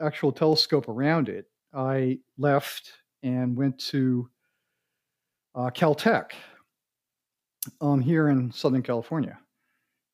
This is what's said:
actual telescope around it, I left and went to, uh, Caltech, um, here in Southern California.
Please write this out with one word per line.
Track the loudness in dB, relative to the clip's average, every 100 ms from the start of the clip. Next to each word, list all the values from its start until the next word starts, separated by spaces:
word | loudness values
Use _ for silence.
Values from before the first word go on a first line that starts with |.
actual | -6 -2 -2
telescope | 2 2 2 2 0 0
around | -2 0 2 0
it, | -4 -12 _ _
I | -6 -2 0 0 -2 _ -2
left | 2 2 0 -8 -16 -20 _ _
and | -6 -2 -2 0
went | 0 -2
to, | -4 0 2 0 -2 _ _ _ _ _ _ _ _ _ _ _ _ -6
uh, | -6
Caltech, | 0 2 2 2 2 -2 -12 -20 -20 _ _ _ _ _ _ _ _ _ _ -14 -4
um, | 0 2
here | 2 2 4
in | 2 0
Southern | -2 0 0
California. | 0 -4 -4 -4 -4 -8 _ _ _ _ _ _ _